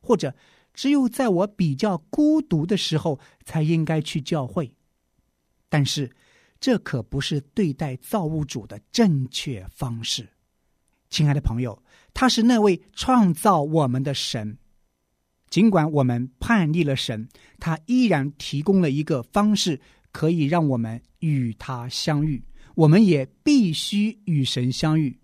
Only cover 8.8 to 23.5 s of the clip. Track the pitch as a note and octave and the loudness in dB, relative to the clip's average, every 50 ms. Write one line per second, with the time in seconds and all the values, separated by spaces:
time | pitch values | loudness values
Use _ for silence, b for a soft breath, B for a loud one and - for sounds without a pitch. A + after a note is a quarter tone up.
8.8 | _ _ - - A#3 G3 D#3 C#3 C3 - - - - D3 B2+ G2+ F2+ F2+ - - | _ _ 0 2 4 4 4 0 -2 -4 -8 -8 -8 -8 -8 -10 -12 -14 -10 -10
9.8 | C#3 B2 A#2 A2+ A2+ - - - A2+ F#2+ _ _ _ _ _ _ _ _ _ _ | -8 -8 -8 -8 -8 -8 -8 -8 -8 -14 _ _ _ _ _ _ _ _ _ _
10.8 | _ _ _ _ _ _ - - D3+ D3 C#3 D3+ D3 - A#2 A#2 B2+ A#2+ G2+ _ | _ _ _ _ _ _ -2 0 2 2 2 0 -2 -2 -4 -2 -6 -6 -8 _
11.8 | b b b b b b b - C4 B3+ - A#3 A3 A#3+ B3+ A3+ G#3 G#3 F3+ - | b b b b b b b 0 2 2 2 4 4 4 4 4 4 4 2 0
12.8 | _ _ _ - - - C4 B3 G#3+ F3+ D#3+ - - G#3+ F#3+ D#3+ C#3+ D3+ D#3 D#3+ | _ _ _ -8 -2 2 4 4 4 4 2 2 2 2 4 4 2 2 2 2
13.8 | D3 B2+ B2 C3 C3+ C#3+ C#3 - - - - A#2 G#2+ G#2+ G#2+ - _ _ _ _ | 2 2 0 -2 -2 -4 -4 -6 -6 -6 -6 -8 -8 -8 -12 -14 _ _ _ _
14.8 | _ _ _ _ _ _ _ _ _ _ _ _ _ _ - E3 G#3 A3+ G3 E3+ | _ _ _ _ _ _ _ _ _ _ _ _ _ _ 0 4 4 4 4 4
15.8 | D3+ D#3+ D3+ C#3+ C3+ B2 A#2+ A#2+ B2 C3 _ _ - - A#3 G#3+ F3 D3 D3+ F3 | 0 2 0 0 2 2 0 -2 -4 -8 _ _ -2 0 0 2 2 0 0 0
16.8 | E3 C#3+ C3+ C3 - - A#2+ G#2+ A2 - b b b b b b - E3 D#3+ D#3 | 0 0 -2 -4 -4 -8 -8 -10 -10 -14 b b b b b b -6 -6 -6 -6
17.8 | _ - B3 B3+ B3+ A3 E3+ C#3+ C3+ D3 - _ - - - C#3 D3 G3 G3 F#3+ | _ -2 0 2 2 2 2 2 0 -4 -6 _ -12 -8 -6 -4 0 2 2 4
18.8 | F3 D3+ C3 D3 D3+ - E3 B2+ A#2 _ - G#3 G#3 G#3+ G#3 G3 - F#3+ D3 C3 | 4 2 0 -2 -2 -2 -2 -4 -4 _ -2 0 2 2 2 0 0 -2 -4 -4
19.8 | b b b b b b _ - - D#3+ F3 E3 D3 C3+ E3 F3 D#3+ C#3+ C3 A#2 | b b b b b b _ -2 0 0 2 2 0 2 2 0 2 0 0 -2
20.8 | A#2 A2 A2+ A#2+ _ _ _ _ - D#3+ D3 C3+ B2+ A#2 G#2+ _ - - C3 A#2+ | -2 -4 -6 -12 _ _ _ _ -2 -2 0 0 -2 -4 -6 _ -10 -12 -10 -10
21.8 | A#2+ B2+ - - - - D3+ D3 D3+ D#3 C#3+ A#2+ - - b b b b b - | -10 -10 -8 -6 -4 -2 -2 0 0 -2 -4 -6 -10 -14 b b b b b 4
22.8 | D#3+ D3+ D#3+ G3+ A3+ F#3+ E3 C#3 C3 - _ _ _ D4+ | 6 6 8 8 8 6 4 2 0 -4 _ _ _ 4